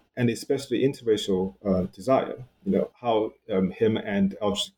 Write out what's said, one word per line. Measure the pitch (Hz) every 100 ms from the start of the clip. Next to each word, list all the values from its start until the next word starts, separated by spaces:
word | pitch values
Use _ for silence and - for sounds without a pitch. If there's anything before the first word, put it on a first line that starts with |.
| _ -
and | 120
especially | 110 - 139 - 123
interracial, | 135 139 113 104 - 92 95 -
uh, | 101 92 92
desire. | - 110 131 - - - _
You | 98
know, | - - -
how, | 120 110 110 - -
um, | 95 92
him | - 110 110
and | 107 101 98 -
Aldrich | 104 98 -